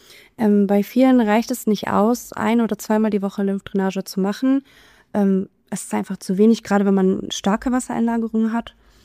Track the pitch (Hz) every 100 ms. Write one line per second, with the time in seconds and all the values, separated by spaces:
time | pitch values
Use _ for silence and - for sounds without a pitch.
0 | _ - - - 214 208 202 202 202 247
1 | 262 254 214 214 226 247 - 202 - 190
2 | 208 247 - - 214 233 220 214 - 214
3 | 220 202 196 - 196 196 - 196 190 190
4 | - - 190 202 262 269 - _ _ _
5 | _ 208 196 190 202 _ _ 202 - 214
6 | 196 190 - 190 220 220 - 202 202 196
7 | 185 196 - - 196 214 262 254 - 240
8 | 233 233 226 220 220 233 - - _ _